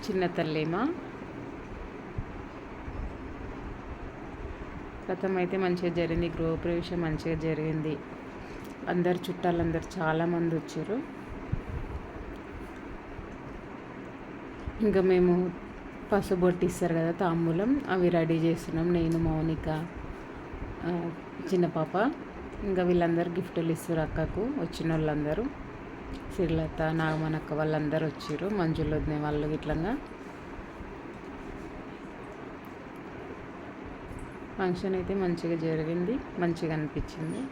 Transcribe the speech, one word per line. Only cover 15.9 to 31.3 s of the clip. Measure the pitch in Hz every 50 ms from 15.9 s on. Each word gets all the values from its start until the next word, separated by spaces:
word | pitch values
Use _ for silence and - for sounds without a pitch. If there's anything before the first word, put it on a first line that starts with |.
| - - - -
పసుబొట్టు | - 196 196 - 196 180 175 180 175 180 -
ఇస్తారు | 175 - - 185 170 165
కదా | 165 165 165
తాంబూలం, | 170 170 202 175 165 170 165 165 165 170 196 233 277 285 - -
అవి | 185 190 180 175
రెడీ | 175 170 165 160 165 165 160 165
చేస్తున్నాం | 160 160 - - 165 165 165 175 175
నేను, | 175 165 165 165 165 165 160
మౌనిక, | 160 156 156 160 160 156 - 156 156 156 165 170 - - - - - - - - - - - - - - - - - - - 160
ఆ, | 180 175 170 170 160 - - - - - - - 190
చిన్న | 180 175 165
పాప. | - 170 156 156 - 180 214 269 330 - - - - - - - - - -
ఇంకా | 202 190 185 180
వీళ్ళందరూ | 175 180 175 170 170 170 170 170 175
గిఫ్టులు | 170 180 180 - - - 165 165
ఇస్తారు | 160 160 - - 170 160
అక్కకు | 156 151 - - 160 156 - 175
వచ్చిన | 202 247 302 285 170 160 - - 160 165
వాళ్ళందరూ. | 160 160 156 151 151 147 147 147 156 180 226 277 - - - - - - - - - - - - - - - - -
శ్రీలత, | - 185 160 165 160 160 156 - -
నాగమణి | 160 156 160 165 160 156 156 156 160 156 156
అక్క | 156 - - 156
వాళ్ళందరూ | 147 156 156 156 151 151 151 143 160 156 156
వచ్చిర్రు, | 143 - - - 156 147 170 196 214
మంజుల | 202 175 160 160 156 156 151 156
వదిన | 156 143 - 151 151
వాళ్ళు | 147 151 147 147 147 151
గిట్లంగా. | 156 147 - 151 156 151 160 190 247 302 - - - - - - - - - - - - - - - - - - - - - - - - - -